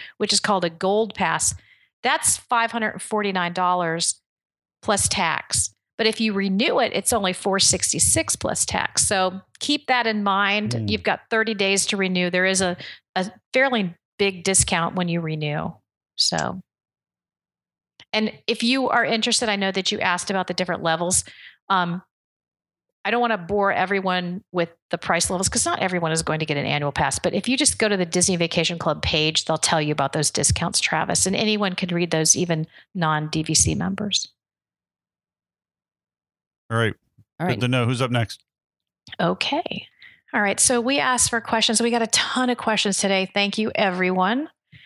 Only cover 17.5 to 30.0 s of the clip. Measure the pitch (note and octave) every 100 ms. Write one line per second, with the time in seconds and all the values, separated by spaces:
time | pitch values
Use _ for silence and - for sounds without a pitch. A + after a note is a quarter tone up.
17.5 | _ _ _ _ - - A3 G#3+ - -
18.5 | A3+ A#3 C4+ B3+ A#3+ G#3+ A3+ A3+ A#3 A#3
19.5 | G3+ F#3+ F#3+ F#3 G#3 F#3 F3+ - F#3+ F#3
20.5 | F3+ F#3 F3 E3 D#3+ F3 F#3 - - -
21.5 | - - F#3+ F3 F3 - _ _ _ _
22.5 | _ _ _ _ _ G3+ A#3 A#3+ G#3+ E3+
23.5 | G3+ G3 - F#3 G3 F#3+ F3+ F3 F3+ -
24.5 | F3+ E3+ - _ - - E3+ - F#3 F#3+
25.5 | - E4+ - F#3 F3+ E3 D#3+ D#3+ D#3 D#3
26.5 | C#3+ C3+ C#3+ C#3+ C#3 C#3 - - G3+ A#3+
27.5 | C4 D4+ - A3+ G3 E3+ F3+ F3+ F3 E3
28.5 | F3 D#3+ E3+ E3 D3+ - D#3+ D#3 D#3+ -
29.5 | D#3+ - D#3+ D3+ D3